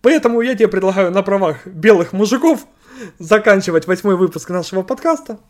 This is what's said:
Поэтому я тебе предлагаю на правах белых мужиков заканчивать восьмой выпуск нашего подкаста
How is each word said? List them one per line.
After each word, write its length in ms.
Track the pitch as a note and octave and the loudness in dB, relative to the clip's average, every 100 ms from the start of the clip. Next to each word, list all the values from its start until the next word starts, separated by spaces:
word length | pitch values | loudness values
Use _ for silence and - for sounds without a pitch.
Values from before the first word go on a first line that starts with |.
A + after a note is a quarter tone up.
Поэтому 400 | B3 D#4 B3 A#3 | 2 2 2 0
я 140 | A#3+ | -2
тебе 140 | A3 A3 | 0 0
предлагаю 420 | F#3+ F#3+ F#3+ F3+ | 2 -2 0 0
на 120 | F#3+ | 0
правах 440 | G3 G3 F3+ D3 - | -2 0 -2 -4 -12
белых 460 | E3+ G#3+ G3 E3+ | -2 2 4 2
мужиков 540 | F#3 G#3 B3+ E4 C4 - _ _ C4 G3+ - | -2 -2 2 2 0 -4 _ _ -20 -20 -12
заканчивать 680 | E3 G#3 G#3+ G3 F#3 E3 D#3+ | 0 2 4 2 2 -2 -2
восьмой 300 | F#3 G#3 F#3 | -4 0 0
выпуск 320 | F#3 D#3+ - | 0 -4 -8
нашего 320 | F3+ D#3+ F#3 | -8 -6 -6
подкаста 560 | F#3 B3+ E4 D#4 - G#3+ | -6 -4 -2 -4 -6 -16